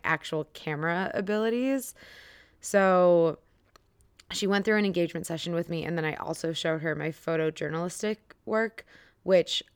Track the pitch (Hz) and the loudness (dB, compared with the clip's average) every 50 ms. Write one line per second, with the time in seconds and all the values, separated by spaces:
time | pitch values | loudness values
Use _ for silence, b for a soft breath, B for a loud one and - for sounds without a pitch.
0 | - - 160 151 - - 165 151 147 _ - - - 156 151 143 156 170 170 180 | -2 -2 -2 -2 -2 -6 -6 -6 -6 _ -12 -10 -8 -6 -4 -2 -2 -2 -2 -2
1 | 190 - - - 196 190 208 214 220 226 226 247 254 269 269 269 - - - B | -2 -2 -2 -4 -2 -2 -2 0 0 0 0 0 0 0 0 -2 -4 -8 -16 B
2 | B B B B B B B B B B B B - - - 196 196 190 185 180 | B B B B B B B B B B B B -8 0 2 4 6 6 6 6
3 | 180 180 175 170 165 160 151 - _ _ _ _ _ _ _ - _ _ _ _ | 6 8 6 6 6 4 0 -2 _ _ _ _ _ _ _ -20 _ _ _ _
4 | _ _ _ _ - - - - 208 190 196 202 190 220 214 214 208 196 175 175 | _ _ _ _ -16 -10 -6 -2 0 2 2 2 2 2 2 4 2 2 2 0
5 | 170 156 - 165 - - 165 156 - 180 170 165 170 - 170 160 - - 170 170 | 0 0 -2 -6 -6 -6 -8 -6 -4 -4 -2 -2 -2 -2 -4 -6 -4 -4 -4 -2
6 | 156 156 - - - - 160 - - 165 165 - - 165 160 160 151 165 151 147 | -2 -4 -4 -4 -6 -8 -6 -4 -4 -6 -4 -2 -2 -2 -2 -2 -2 -4 -4 -4
7 | 147 160 160 - - 165 165 160 160 160 156 - 160 147 156 165 170 180 - - | -4 -6 -6 -6 -4 -4 -2 0 0 -2 -2 -4 -6 -4 -4 -4 -4 -6 -6 -4
8 | - 214 220 - _ _ - _ - - 226 220 226 220 - - - b b b | -4 -4 -4 -6 _ _ -20 _ -8 -2 -2 0 -2 -2 -6 -12 -20 b b b
9 | b b b b - 180 190 175 165 - - - - _ _ | b b b b 0 4 4 4 4 2 -2 -6 -6 _ _